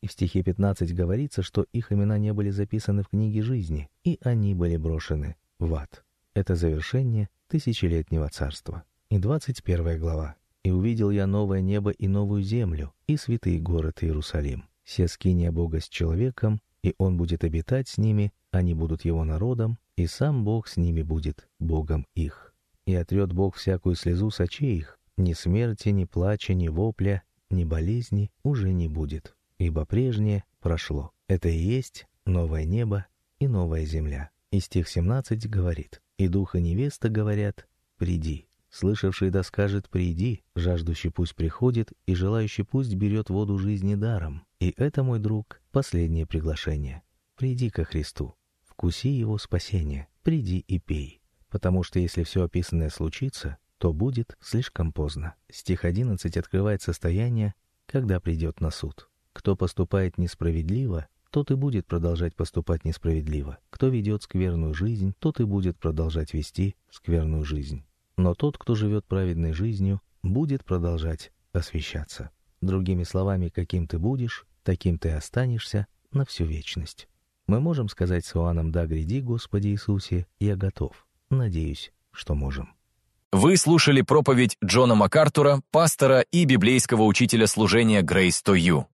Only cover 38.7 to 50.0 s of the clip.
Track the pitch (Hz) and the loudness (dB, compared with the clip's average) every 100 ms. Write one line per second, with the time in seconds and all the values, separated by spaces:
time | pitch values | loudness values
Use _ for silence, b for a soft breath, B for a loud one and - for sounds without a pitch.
38.7 | - 92 107 95 92 95 92 90 - 101 | -2 0 0 -2 0 0 0 -2 -2 0
39.7 | 101 - 95 90 82 113 117 _ - 87 | 0 -2 -2 -2 0 -2 -4 _ -2 0
40.7 | 87 82 82 87 - 87 - 82 - 123 | 0 -2 -4 -4 -2 -4 -2 -4 0 0
41.7 | 120 113 - - 90 95 113 107 - 101 | 0 -4 -8 -2 0 0 0 -2 -4 -4
42.7 | 131 131 95 104 107 107 95 104 98 98 | -2 -2 0 0 0 0 -2 0 0 0
43.7 | 104 95 104 107 110 82 73 - _ 113 | -2 -2 0 0 -2 -4 -8 -14 _ -4
44.7 | - 139 143 131 117 107 110 107 - _ | 0 -2 0 0 0 0 -2 -6 -16 _
45.7 | 135 139 87 85 82 80 82 80 76 - | -2 0 0 0 0 -2 -4 -4 -4 -4
46.7 | 76 69 73 _ _ _ _ 131 123 123 | -4 -6 -10 _ _ _ _ -4 -2 -2
47.7 | - 80 85 76 - 69 - _ _ _ | -2 -4 -4 -6 -8 -10 -10 _ _ _
48.7 | _ 87 - 127 139 110 107 - 87 - | _ -4 -2 -2 -2 -2 -4 -2 -4 -2
49.7 | 101 76 71 | -2 -2 -6